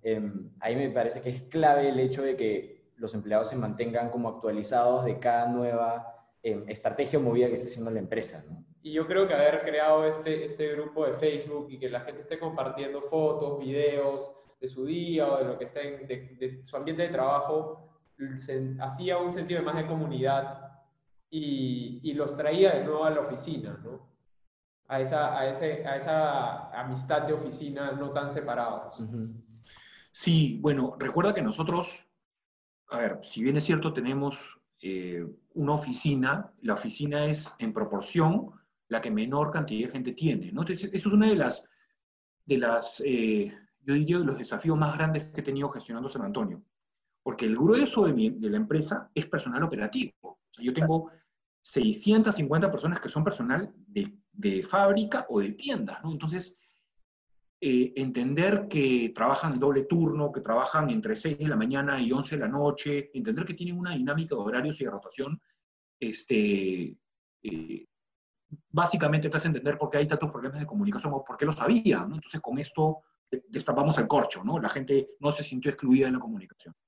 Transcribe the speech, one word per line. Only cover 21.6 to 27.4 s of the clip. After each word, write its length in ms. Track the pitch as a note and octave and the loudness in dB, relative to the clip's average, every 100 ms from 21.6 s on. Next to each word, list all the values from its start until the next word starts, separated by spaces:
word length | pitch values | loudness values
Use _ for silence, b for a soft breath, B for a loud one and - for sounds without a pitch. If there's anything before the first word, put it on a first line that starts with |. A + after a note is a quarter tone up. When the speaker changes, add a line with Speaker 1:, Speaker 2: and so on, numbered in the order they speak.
| C3 B2 A#2+ - | -2 -4 -6 -6
Speaker 2:
y 120 | D#3 | -6
los 220 | C#3+ C#3+ D3 | -2 -2 0
traía 360 | D3+ E3+ F#3+ | 0 6 6
de 120 | D3+ | 4
nuevo 200 | C#3+ D3+ | 0 0
a 60 | D#3 | 2
la 100 | D3+ | 2
oficina, 600 | C#3+ B2+ - C#3 G#2 - | -2 -6 -8 -8 -8 -12
¿no? 280 | A2+ C3 - _ _ _ _ _ _ _ _ | -12 -14 -18 _ _ _ _ _ _ _ _
A 120 | C3+ | -2
esa, 380 | C3 D3+ D3 C3+ | 0 0 0 0
a 100 | C3+ | -2
ese, 380 | - D#3+ D3+ D3+ | -2 -4 -4 -4
a 100 | C#3 | -4
esa 760 | C#3 D#3 D#3 C3+ A#2+ - - G#2 | 0 2 2 0 -2 -4 -10 -8
amistad 440 | C3 C3 - D3+ | -8 -8 0 0
de 120 | D3 | 2
oficina 580 | D3+ | -2